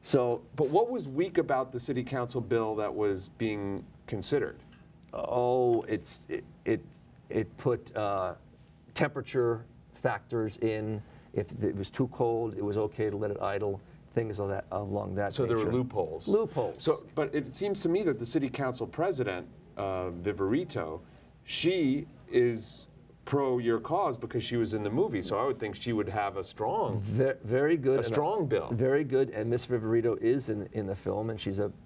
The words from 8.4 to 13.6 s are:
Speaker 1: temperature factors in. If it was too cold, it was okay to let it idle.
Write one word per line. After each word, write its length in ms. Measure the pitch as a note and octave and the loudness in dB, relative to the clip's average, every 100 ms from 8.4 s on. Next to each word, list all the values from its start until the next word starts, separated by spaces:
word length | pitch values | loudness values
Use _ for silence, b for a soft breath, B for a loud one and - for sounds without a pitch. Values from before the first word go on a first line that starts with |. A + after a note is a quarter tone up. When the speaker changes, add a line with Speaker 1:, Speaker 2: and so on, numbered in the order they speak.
| - - - - - | -14 -20 -20 -20 -16
Speaker 1:
temperature 720 | - D3 C#3 B2 C3 A#2+ A2+ A#2 - - | -2 -2 -2 -2 2 2 2 -4 -20 -20
factors 640 | - C3 G#2 - A#2 A2 - | -2 -2 -2 -4 -2 -2 0
in. 440 | A2+ G#2+ G#2+ G#2+ B B B | -2 0 -2 -6 B B B
If 140 | - G#2 - | -4 -4 -2
it 120 | G#2 - | -2 -2
was 140 | G2 | -6
too 180 | - B2+ | -2 -2
cold, 460 | - A#2+ A#2 A#2 G2+ | 0 0 2 -2 -2
it 80 | |
was 140 | G2+ G#2 | -2 0
okay 320 | G#2+ - G#2+ | -2 0 -2
to 80 | G2+ | 0
let 140 | G#2 | -4
it 100 | G2+ | -2
idle. 400 | G2 G2+ | -2 -2